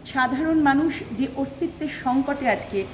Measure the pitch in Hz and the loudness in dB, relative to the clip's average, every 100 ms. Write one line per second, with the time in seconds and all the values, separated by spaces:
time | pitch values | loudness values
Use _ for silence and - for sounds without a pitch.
0 | - 269 254 269 320 320 294 277 320 - | -4 0 0 2 2 4 6 4 2 -2
1 | - 226 269 - 269 - 330 - 302 - | -8 -4 -4 -2 -6 -4 -6 -4 -8 -4
2 | 254 262 269 285 254 202 - 202 190 | 0 2 0 0 0 0 -2 -4 -4